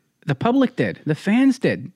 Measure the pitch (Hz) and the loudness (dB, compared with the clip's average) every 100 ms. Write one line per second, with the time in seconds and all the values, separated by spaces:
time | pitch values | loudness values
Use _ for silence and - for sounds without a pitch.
0 | _ _ - 131 233 269 254 - 107 80 | _ _ -4 -2 0 0 0 0 -4 -4
1 | 147 151 - 233 269 240 151 90 131 | -6 -4 0 2 2 2 -2 -2 -8